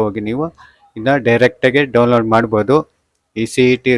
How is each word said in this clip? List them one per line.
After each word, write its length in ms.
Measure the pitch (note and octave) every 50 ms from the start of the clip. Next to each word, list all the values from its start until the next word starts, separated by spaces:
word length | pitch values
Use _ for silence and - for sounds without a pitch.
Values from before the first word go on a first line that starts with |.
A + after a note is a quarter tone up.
| A2
ಹೋಗಿ 200 | G#2 G2 G#2+ G#2
ನೀವು 180 | G#2+ A#2 C3+ D#3 E3 - _ - _ _ _ _ _ -
ಇದನ್ನ 180 | A#2 A2 C3 C#3+ C#3 A2+ A#2+
ಡೈರೆಕ್ಟ್ 360 | A#2 A2+ B2 B2 - _ - C3
ಆಗಿ 140 | A#2+ C#3+ D3 C3 A2+
ಡೌನ್ಲೋಡ್ 340 | A#2+ A#2+ A#2+ B2 A#2 A2+ A2 A2+
ಮಾಡ್ಬೋದು 420 | A2+ A#2 A2 A2 G#2 G#2 G#2 C3+ D#3 D#3 _ _ _ _ _ _ _ _ _ - A2
ಈ 40 | A2+ A2+ -
ಸಿ 100 | C3 B2+ B2+ B2+
ಇ 40 | B2 -
ಟಿ 80 | C3 B2+